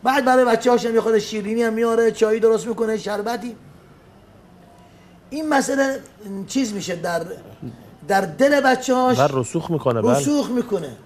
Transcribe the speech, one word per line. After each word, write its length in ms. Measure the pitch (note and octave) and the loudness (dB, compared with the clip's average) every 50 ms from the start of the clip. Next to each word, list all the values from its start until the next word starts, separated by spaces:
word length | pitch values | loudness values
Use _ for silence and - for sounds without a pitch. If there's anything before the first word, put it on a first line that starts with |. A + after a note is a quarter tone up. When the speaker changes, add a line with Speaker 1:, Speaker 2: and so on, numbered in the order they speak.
| - | 0
Speaker 1:
بعد 220 | A#3+ C4 C#4+ C4 | 2 0 2 4
برای 200 | B3+ B3+ B3+ B3+ | 4 4 4 4
بچه‌هاش 420 | A#3+ A3+ A3+ - B3 A#3+ A#3 - | 4 2 2 2 2 2 2 2
هم 80 | A#3 A3+ | 2 0
یه 60 | A3+ | 0
خورده 180 | - A3 A3+ G#3+ | 2 2 2 0
شیرینی 440 | G#3 - - G#3+ G3 G3+ A3 A#3 A#3 | 0 -2 -8 -8 -6 -4 -2 0 0
هم 100 | A3+ A3 | 0 0
میاره، 380 | A3 A#3 A#3 A3+ A3+ A#3 A3+ | 0 0 0 2 2 2 2
چایی 300 | A3 - A3 G#3+ G#3+ A3+ | 2 2 0 2 2 2
درست 260 | G#3+ A3+ A3+ G#3 E3 | 2 2 2 2 0
می‌کنه، 300 | A3+ A3+ A3+ A3+ A3 A3 | -4 -4 -4 -2 -4 -4
شربتی. 600 | G#3+ - G3+ G#3 G3+ G#3 A3 A#3+ A#3 G3 B3 A3 - - - - - - - - - - - - - - - - - - - - - - - - - - - - - - - - - _ - | -4 -4 -6 -6 -6 -4 -6 -6 -6 -8 -12 -14 -14 -20 -20 -20 -20 -20 -20 -20 -20 -20 -20 -20 -20 -20 -20 -20 -20 -20 -20 -20 -20 -20 -20 -20 -20 -20 -20 -20 -20 -20 -20 -20 -20 _ -12
این 180 | - D4+ D#4 D#4 | -10 -8 -4 0
مسئله 520 | D4 C4+ - B3 C4+ C4+ C4+ C4+ C4+ B3+ - - - - G#3+ G3+ G3 G3 G3 | 2 2 2 0 0 0 0 0 -2 -6 -10 -16 -20 -20 -16 -14 -12 -12 -10
چیز 260 | - - C4 C4+ A3 G#3 | -4 -2 -2 -2 -2 -4
می‌شه 240 | G3+ E3 F3 F3+ | -8 -6 -8 -8
در، 260 | E3 D#3+ F3 F3 E3+ E3 - F#3 - - - - - - B2+ A2+ - - - - - - D3 | -6 -6 -4 -4 -4 -4 -6 -12 -16 -16 -20 -20 -16 -16 -16 -16 -16 -20 -20 -20 -20 -4 0
در 120 | G3 G3 | 0 0
دل 400 | F#3+ E3+ D3+ D3 C4 C#4+ D4 C#4+ | 0 -2 0 2 2 4 4 4
بچه‌هاش 580 | C4+ C4 B3+ B3+ - - B3+ B3+ B3+ B3+ B3+ - | 4 2 2 2 0 0 0 2 2 2 4 4
Speaker 2:
و 100 | C3+ D3 C3+ C3 | 2 2 2 0
رسوخ 300 | B2 - - E3+ D#3+ - | -4 -2 -4 -6 -4 -2
می‌کنه، 320 | E3+ D3 - C3+ A#2 A#2 A2 | -4 -2 0 0 0 2 2
بله. 160 | A#3+ B2 C#3 | 2 2 2
Speaker 1:
رسوخ 320 | C#3+ C#4+ D4 C#4+ B3+ G3+ | 2 0 0 0 0 -2
می‌کنه. 380 | B3 B3 A#3 - G#3 F#3 D#3+ C#3 A#2 - - | -2 -4 -2 -2 -4 -4 -4 -6 -14 -16 -20